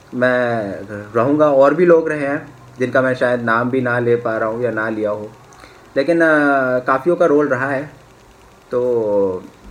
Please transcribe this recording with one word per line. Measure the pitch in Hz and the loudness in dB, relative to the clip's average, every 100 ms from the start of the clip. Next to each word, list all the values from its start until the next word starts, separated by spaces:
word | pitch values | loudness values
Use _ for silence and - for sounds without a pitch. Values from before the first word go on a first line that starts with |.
| - | -12
मैं | 123 127 123 120 113 101 82 98 104 104 | -2 0 0 0 -2 -6 -8 -12 -12 -6
रहूँगा। | 113 131 151 151 | -2 0 2 4
और | 135 139 | 4 4
भी | 156 175 | 4 4
लोग | 165 160 | 4 2
रहे | 151 139 | -4 -4
हैं, | 151 - - - - | -6 -8 -20 -16 -6
जिनका | 123 131 | -2 0
मैं | 131 | 0
शायद | 127 123 123 | 0 0 0
नाम | 117 113 123 | 0 0 0
भी | 135 | -2
ना | 123 120 | 0 0
ले | 120 117 | 0 0
पा | 117 110 | 0 -2
रहा | 110 | -2
हूँ | 113 | -2
या | 120 | -4
ना | 110 110 | -2 -4
लिया | 107 104 | -2 -4
हो, | 107 104 - - - - - - 139 | -4 -10 -18 -20 -20 -20 -20 -6 -2
लेकिन, | 175 170 | 0 2
आ, | 160 151 143 139 127 127 | 4 4 2 2 0 0
काफ़ियों | 127 131 175 175 | 0 0 0 2
का | 170 | 2
रोल | 147 143 | 2 2
रहा | 123 135 | -2 -2
है। | 135 156 - - - - - - - - | -4 -8 -16 -20 -20 -20 -20 -20 -20 -8
तो | 123 123 117 107 101 95 92 - - - | -4 -2 -2 0 0 0 -4 -12 -20 -16